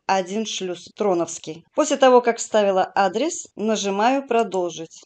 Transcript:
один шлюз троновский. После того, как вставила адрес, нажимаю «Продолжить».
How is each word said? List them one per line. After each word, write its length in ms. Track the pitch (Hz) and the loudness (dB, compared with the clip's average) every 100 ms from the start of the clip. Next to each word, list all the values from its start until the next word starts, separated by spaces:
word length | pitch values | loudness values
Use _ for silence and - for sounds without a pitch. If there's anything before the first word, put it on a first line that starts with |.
| - | -2
один 380 | 196 180 202 214 | -2 -2 -4 -6
шлюз 440 | - 190 175 - - | -6 -8 -8 -12 -4
троновский. 680 | 208 175 165 - - 160 - | 0 0 -2 -6 -14 -16 -6
После 220 | - 294 277 | -2 0 4
того, 240 | 262 247 | 6 6
как 180 | 240 233 | 4 0
вставила 520 | - 220 202 185 185 - | 0 2 2 2 0 0
адрес, 500 | 196 196 302 - - - | 0 0 -4 -6 -12 -6
нажимаю 720 | 214 208 196 196 226 277 269 | -2 -2 -2 0 0 0 0
«Продолжить». 760 | 233 214 185 175 156 165 - | 0 0 -2 -4 -6 -14 -18